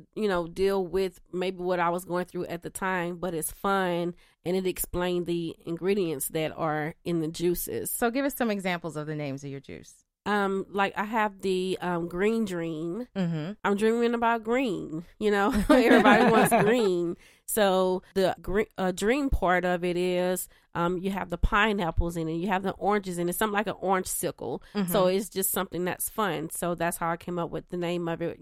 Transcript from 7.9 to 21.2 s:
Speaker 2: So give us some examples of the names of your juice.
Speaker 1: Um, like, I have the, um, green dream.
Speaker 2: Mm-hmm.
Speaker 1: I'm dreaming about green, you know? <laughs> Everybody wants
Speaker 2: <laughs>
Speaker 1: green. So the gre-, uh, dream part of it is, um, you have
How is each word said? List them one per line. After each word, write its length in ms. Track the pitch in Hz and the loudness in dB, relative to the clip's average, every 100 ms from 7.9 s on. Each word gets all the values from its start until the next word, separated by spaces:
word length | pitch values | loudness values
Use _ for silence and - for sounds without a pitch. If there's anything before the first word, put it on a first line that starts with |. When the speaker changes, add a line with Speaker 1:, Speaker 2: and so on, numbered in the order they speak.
Speaker 2:
So 200 | - 240 | -2 -2
give 160 | 247 277 | 0 -2
us 80 | - | -2
some 140 | 240 | -2
examples 460 | 202 185 175 170 151 | -2 -4 -4 -6 -8
of 100 | 151 | -6
the 80 | |
names 280 | 151 143 135 | -6 -6 -8
of 40 | 143 | -10
your 100 | 139 | -12
juice. 440 | - 82 - - _ _ 196 | -14 -16 -16 -20 _ _ -2
Speaker 1:
Um, 400 | 208 196 196 - | 0 0 -2 -4
like, 220 | 196 196 - | -2 -2 -2
I 60 | |
have 360 | 208 226 214 196 | -4 0 -2 -2
the, 380 | 190 185 185 180 | -2 -2 -2 -4
um, 260 | 175 175 170 | -2 -4 -4
green 380 | 175 208 226 | 0 0 2
dream. 600 | 208 175 165 156 170 190 247 196 | -2 -4 -6 -6 -6 -6 -8 -4
Speaker 2:
Mm-hmm. 360 | 175 165 156 214 | -2 -2 -6 -4
Speaker 1:
I'm 120 | 190 202 | -2 2
dreaming 360 | 220 233 233 | 2 2 2
about 320 | 233 233 233 | 2 0 0
green, 600 | 214 247 262 160 156 156 175 - | 0 0 0 -2 -6 -8 -10 -2
you 120 | 214 | 0
know? 200 | 202 202 | 2 2
<laughs> 200 | 208 190 | 2 6
Everybody 600 | 254 233 247 208 208 247 | 6 8 8 10 8 8
wants 240 | 226 - | 6 6
Speaker 2:
<laughs> 60 | 233 | 6
Speaker 1:
green. 540 | 202 247 202 175 170 180 - _ - | 6 6 4 2 0 -4 -10 _ -4
So 560 | - 196 185 185 185 - | 2 4 4 2 0 -2
the 220 | 190 185 - | 0 0 0
gre-, 280 | 170 196 - - | -2 -2 -2 -2
uh, 160 | 185 | -2
dream 380 | 185 202 269 269 | 0 2 2 2
part 340 | - 180 180 | 2 2 2
of 180 | 180 180 | 2 0
it 140 | 180 175 | 0 0
is, 500 | 180 180 180 180 - _ _ | 0 0 0 -2 -6 _ _
um, 240 | - 170 180 | -2 -2 0
you 120 | 190 | -4
have 200 | 190 | -4